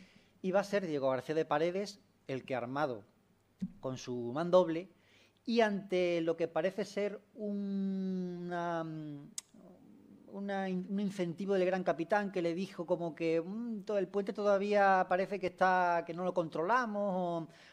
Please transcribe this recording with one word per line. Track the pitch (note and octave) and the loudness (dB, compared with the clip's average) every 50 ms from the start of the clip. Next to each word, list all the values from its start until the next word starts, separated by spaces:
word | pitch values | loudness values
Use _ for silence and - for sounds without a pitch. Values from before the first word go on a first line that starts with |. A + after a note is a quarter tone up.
| - - _ - _ _ _ _ | -20 -20 _ -20 _ _ _ _
y | - F#3 | -2 0
va | F3 G3+ | 2 2
a | F#3+ | 2
ser | G3 G3 G3+ F#3+ | 2 -2 -2 -2
Diego | E3 D3+ C#3 C3 C3+ | 0 -2 0 2 2
García | C3 B2+ - - D#3 | 0 0 -2 -2 0
de | D#3+ D#3 | 0 0
Paredes | D3+ D3+ D3+ E3 F3 F3+ G3 G#3 G3 - - _ _ _ _ _ - | 2 2 2 2 0 0 -2 -4 -6 -10 -16 _ _ _ _ _ -8
el | C3+ B2+ B2 | -8 -6 -4
que, | - C3 | -4 -4
armado | A#2+ A#2 A#2+ C3+ C#3+ D#3 C3+ A#2+ G#2 - _ _ _ _ _ _ _ _ _ _ - - - - - | -4 -4 -4 -2 -2 -2 -2 -2 -6 -10 _ _ _ _ _ _ _ _ _ _ -10 -10 -10 -10 -8
con | - C3 C3 A#2+ | -8 -8 -8 -8
su | - B2+ B2 B2 A#2+ A#2 | -8 -8 -6 -6 -4 -4
mandoble | B2 D3+ E3+ F3 F3+ F#3 F3+ E3 D#3+ E3 F#3+ - - _ _ _ _ - _ _ _ _ - | -4 -4 2 6 6 6 6 6 0 -4 -6 -10 -16 _ _ _ _ -20 _ _ _ _ -6
y | - A3+ A#3 | 0 4 4
ante | A3 G#3+ G3+ F#3+ G3 - F#3 F3+ F3+ F3 F3 E3+ | 4 4 2 -2 -4 0 0 2 2 2 2 2
lo | E3 E3 E3 | 0 0 0
que | E3 E3+ D#3+ | 0 -2 -2
parece | - D#3+ E3 F#3+ F#3+ A3+ G3 | 0 0 0 0 0 -2 -6
ser | - - G3+ G#3 G3+ G3 - _ _ - | -4 -4 -4 -4 -4 -4 -8 _ _ -12
una, | A3+ G#3+ G#3 G3+ G3+ G3+ G3 G3 G3 G3 G3 F#3+ F#3+ F#3+ F#3+ F#3 F#3 F3+ F3+ F3 F3 F3 F3 F3 E3+ E3+ F3 E3+ E3 E3 D#3+ D#3 D#3 D3+ D3+ D3 C#3+ C#3+ - - - - _ - - - F3+ F3+ - - - - - - - - - - - | -8 -6 -4 -4 -4 -4 -4 -2 -2 -2 -2 -2 -2 -2 -2 -2 -2 -4 -4 -6 -6 -6 -4 -4 -2 -2 -2 -2 -2 -4 -4 -6 -8 -8 -10 -10 -12 -14 -14 -14 -14 -14 _ -18 -20 -20 -20 -20 -20 -20 -20 -20 -20 -20 -20 -20 -20 -20 -14
una | - G3 G3+ G3 G3 G3 G3 F#3+ | -12 -10 -8 -6 -4 -4 -4 -4
in-, | F#3 F#3 F#3 - | -4 -4 -4 -4
un | G3 G3+ | -4 -2
incentivo | G#3 F#3+ F#3+ - F3+ E3+ D#3+ - G3 F#3+ G3 | -2 -2 -2 -4 -4 -4 -4 -4 -2 0 2
del | F#3+ F3+ | 2 2
Gran | F#3 F#3 F#3 | 2 0 0
Capitán | F3 F3+ D#3+ D3+ E3 - G#3+ G#3 G#3 G3 | 0 0 0 0 0 0 0 0 0 0
que | G3 F#3 | -2 -2
le | E3+ E3+ E3 | -2 -2 -2
dijo | F3+ G3 F#3+ - - E3 | -2 -6 -6 -8 -6 -2
como | D3+ F3+ E3+ E3+ E3 D3 | -2 -2 0 -2 -4 -4
que, | - E3+ E3 E3 E3 | -2 0 2 2 2
"Mm, | E3 F#3 G3+ A3+ A#3+ A#3+ A3 G3+ | 0 -2 -6 -8 -6 -6 -8 -8
todo | F#3 - G#3 G3+ | -4 -2 0 0
el | F#3 F#3 | 0 0
puente | - G3+ G3 G#3 | -2 -2 -2 -2
todavía | G3 G#3+ G3+ G#3 G3+ G3 G3+ G#3 G3+ G3+ G3 G3 F#3+ F#3 F3+ F#3 | -2 0 2 4 4 4 4 4 6 6 8 8 8 6 6 4
parece | F#3 F3+ F#3+ - G#3 F#3 | 2 2 0 0 -2 -2
que | F#3 F3 | -4 -2
está, | - - F#3 F#3 F#3 F#3 F3+ F3 E3+ E3+ E3 | 2 4 4 4 6 4 4 4 2 0 0
que | - E3 | -4 -4
no | E3+ F#3 | -4 -2
lo | F3+ F3+ | 0 0
controlamos, | F3+ E3 D3+ - D#3 E3 F#3+ A#3 B3+ B3 A3 G#3 G3+ G3+ G3+ F3+ | 0 0 0 -2 -2 0 2 2 2 2 0 -2 -2 -2 0 0
o | F#3 F3+ F3 E3+ E3 D#3+ - - - - - | 0 0 0 -2 -2 -4 -6 -12 -20 -20 -16